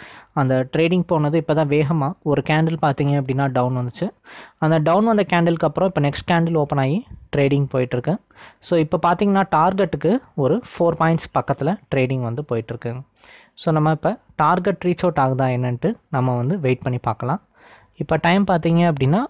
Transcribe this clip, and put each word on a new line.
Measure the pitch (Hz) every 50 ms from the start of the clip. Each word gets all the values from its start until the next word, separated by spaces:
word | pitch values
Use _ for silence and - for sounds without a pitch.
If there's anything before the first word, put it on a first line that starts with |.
| - - - - - _
அந்த | - 156 135 131 131 127 131 127
ட்ரேடிங் | - 151 165 165 180 180 175
போனது | - 180 156 151 147 160 165
இப்ப | 156 - 151
தான் | 156 156 139
வேகமா | 147 151 151 139 170 156 135 143 190 _
ஒரு | - 151 143 143 -
கேண்டில் | - 151 156 160 160 165 151
பாத்தீங்க | 160 147 135 - 143 139 143 143
அப்படின்னா, | 131 127 131 135 139 135
டவுன் | 123 131 123 127 127 127
வந்துச்சு. | 123 120 - - 175 214 - _ _ - - - - - _ -
அந்த | 160 156 160 160
டவுன் | 151 165 170 202 220 233
வந்த | 220 208 190 -
கேண்டிலுக்கு | 180 170 170 175 170 156 175 156
அப்புறம் | 151 - 185 190
இப்ப | 185 165
நெக்ஸ்ட் | 143 143 139 - - -
கேண்டில் | 175 170 170 165 170 156
ஓப்பன் | 147 147 147 139 131
ஆகி | 135 156 214 269 - - - - - -
ட்ரேடிங் | 143 139 135 139 143 139 131 -
போயிட்டு | 131 127 123 123
இருக்கு. | 123 - 151 185 - _ _ _ - - - - _
So, | - - - -
இப்ப | 202 - - 175 180
பாத்தீங்கன்னா, | 175 180 175 214 202 196 196 190 - -
டார்கெட்டுக்கு | 151 160 185 196 190 196 - - 147 - 165 220 269 - - -
ஒரு | 160 135 127 175 240 - -
ஃபோர் | - - 175 170 165 160
பாயிண்ட்ஸ் | 160 165 165 156 - - -
பக்கத்துல | 139 - - 139 - 147 151 202 - _ - -
ட்ரேடிங் | 135 131 127 131 127 123 113
வந்து | 117 139 147
போயிட்டு | - 120 113 113 -
இருக்கு. | 117 - - 120 117 127 139 _ _ _ - - - - - _ _
So, | - - 170
நம்ம | 156 156 151 156
இப்ப | 160 151 - 165 226 - _ _ -
டார்கெட் | - 151 156 180 185 175 202 180 - -
ரீச் | 180 170 - -
அவுட் | 175 160 - 135
ஆகுதா | 131 131 127 131 131 123
என்னன்ட்டு | 123 123 123 123 120 - 190 233 - _ -
நம்ம | 151 127 127 127 123
வந்து | 120 120 135 196 190
வெயிட் | 143 127 127 127 -
பண்ணி | 131 127 123
பார்க்கலாம். | - 120 107 - 120 127 - - _ _ _ _ - - - - _ _ _ -
இப்ப | 151 - 165 156
டைம் | - 170 180 202 202
பாத்தீங்க | 185 185 165 160 165 165 170 175 170
அப்படின்னா, | 151 139 131 131 160 220 277